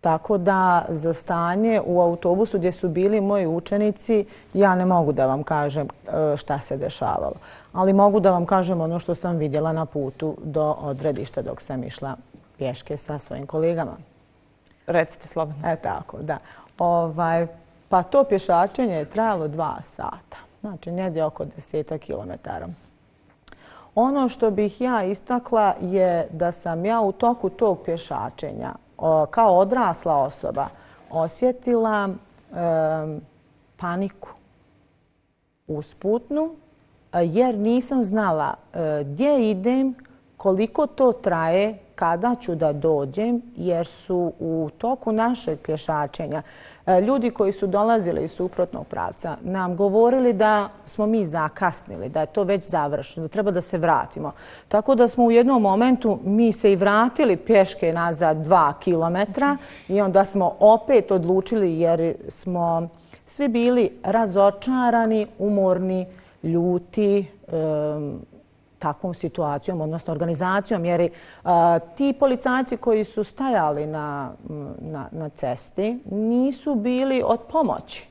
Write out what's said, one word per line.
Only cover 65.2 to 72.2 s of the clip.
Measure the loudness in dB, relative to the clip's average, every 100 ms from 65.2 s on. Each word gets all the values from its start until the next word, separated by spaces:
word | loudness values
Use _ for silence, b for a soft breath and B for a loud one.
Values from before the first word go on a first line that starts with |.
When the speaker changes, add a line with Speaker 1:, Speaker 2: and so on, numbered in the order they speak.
| -2 -2
Speaker 1:
umorni, | 0 2 2 2 0 -2 -6 B B B
ljuti, | -2 0 2 0 -2 0 2 2 -2 -14 -8
em, | -4 -2 0 -2 -4 -6 -10 -14 -20 _ _ _ _
takvom | -6 -4 -8
situacijom, | -6 -6 -4 -4 -2 -4 -4
odnosno | -4 -6 -6
organizacijom, | -4 -2 -2 0 -2 -2 -2 0
jer, | 0 0 B B B
a, | 2 4 6 4 -2 -2
ti | -2
policajci | 2